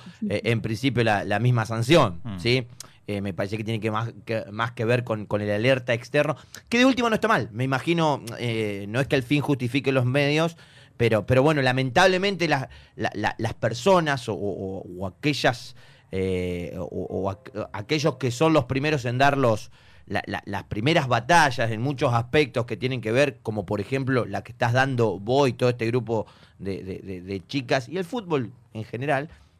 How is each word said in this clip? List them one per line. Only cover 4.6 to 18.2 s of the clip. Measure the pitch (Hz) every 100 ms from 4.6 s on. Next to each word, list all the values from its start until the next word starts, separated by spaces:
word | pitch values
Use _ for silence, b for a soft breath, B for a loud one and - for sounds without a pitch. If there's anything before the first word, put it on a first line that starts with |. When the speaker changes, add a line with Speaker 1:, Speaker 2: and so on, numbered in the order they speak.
| 117
Speaker 1:
que | 120
ver | 113 123 120
con, | 107 98
con | 104
el | 104
alerta | 104 123 131 123
externo, | 117 - 147 147 139 B B -
que | 233
de | 262
última | 247 233
no | 214
está | 220
mal, | 196 113
me | 107
imagino, | 131 131 160 170 156 127 107 104
eh, | 117 113 107 101 104
no | 120
es | 143
que | 143
el |
fin | 120 143
justifique | 135 135 123 135 135
los | 131 123
medios, | 139 143 156 165 - B B B -
pero, | 117 110 -
pero | 131
bueno, | 147 151
lamentablemente | 127 127 131 123 190 185 196 185 165
la, | 139 - b b -
la, | 104 101
la, | 107 -
las | 110
personas | - 117 120 196 180 156 135 -
o, |
o, | 98 101 90 95 95
o | - 90 95
aquellas, | - 147 135 147 123 - b b b _
eh, | 95 95 92 90 87 85 90
o, |
o | 82 92 85 92 98
aqu-, | 98 - 101 -
aquellos | - 104 151 151
que | -